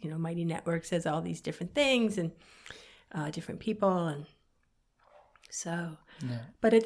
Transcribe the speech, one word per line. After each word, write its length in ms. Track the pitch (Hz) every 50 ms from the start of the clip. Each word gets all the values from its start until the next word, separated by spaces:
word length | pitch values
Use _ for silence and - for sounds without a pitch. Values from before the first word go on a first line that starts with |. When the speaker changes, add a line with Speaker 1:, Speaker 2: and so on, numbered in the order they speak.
Speaker 1:
you 80 | - 151
know, 80 | 156 165
Mighty 260 | 165 165 170 170 170
Networks 460 | 165 156 - - 170 170 165 165 -
has 160 | 185 170 170 165
all 140 | - 160
these 200 | 170 175 165 160
different 320 | - - - - 175 180 -
things 440 | 285 294 269 262 247 233 214 208 196
and, 140 | 165 165 - - - - - - - - - - - - - - - -
uh, 200 | - 175 151 -
different 280 | - - - - - -
people. 480 | - 220 214 214 202 196 185 180 170 165
And 200 | 147 143 147 - - _ _ _ _ _ _ _ _ _ _ _ _ _ _ _ - - - _ _ - - -
so, 480 | - - - 175 165 170 170 165 160 - - - - -
Speaker 2:
Yeah. 200 | 151 123 123 117 117 156 - -
Speaker 1:
but 140 | - 220 226
at, 100 | 226 226